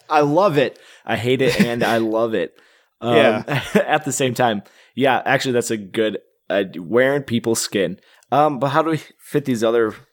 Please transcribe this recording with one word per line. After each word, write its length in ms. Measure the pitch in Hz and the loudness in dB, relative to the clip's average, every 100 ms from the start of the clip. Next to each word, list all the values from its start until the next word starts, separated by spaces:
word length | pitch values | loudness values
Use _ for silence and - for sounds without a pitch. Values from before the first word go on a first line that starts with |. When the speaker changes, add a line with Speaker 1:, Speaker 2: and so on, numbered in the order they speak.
| - | -2
Speaker 1:
I 120 | 151 | 0
love 380 | 147 156 202 147 | 2 2 2 2
it. 200 | 120 - - - | 0 -2 -18 -16
I 120 | - 110 | -6 -4
hate 260 | 120 131 | 0 0
it 180 | 131 - | 0 2
and 220 | 120 120 | 0 0
I 160 | 107 113 | 0 0
love 360 | 113 110 117 | 0 0 -2
it. 240 | 107 80 - _ _ _ _ | -2 -4 -8 _ _ _ _
Um, 160 | 117 120 | 0 4
Speaker 2:
Yeah. 260 | 131 107 - 139 - | 4 2 -2 -6 -2
Speaker 1:
<laughs> 0 | 208 131 | 0 0
at 180 | 147 | -2
the 80 | 143 | -2
same 220 | 127 131 | -2 -2
time. 280 | 120 123 104 - _ _ - | 0 0 0 -6 _ _ -2
Yeah, 260 | 131 117 | 0 2
actually, 280 | - 139 135 | 0 0 0
that's 180 | 120 113 | 0 0
a 60 | 113 | -4
good, 420 | 98 110 110 98 - _ - | -4 -2 -2 -2 -10 _ -4
uh, 160 | 98 95 - | -2 -2 -6
wearing 460 | 85 113 131 143 | -2 2 4 2
people's 380 | 143 117 117 113 | -2 -2 0 -2
skin. 380 | - 104 87 92 _ _ _ | -2 -2 -2 -4 _ _ _
Um, 260 | 131 151 139 | 2 2 0
but 100 | 135 | 0
how 140 | 143 | 0
do 80 | 160 | 0
we 100 | 156 - _ | -2 -6 _
fit 240 | - 143 | -6 -4
these 180 | 127 120 | -2 0
other, 300 | 113 117 110 - - | 2 2 0 -4 -16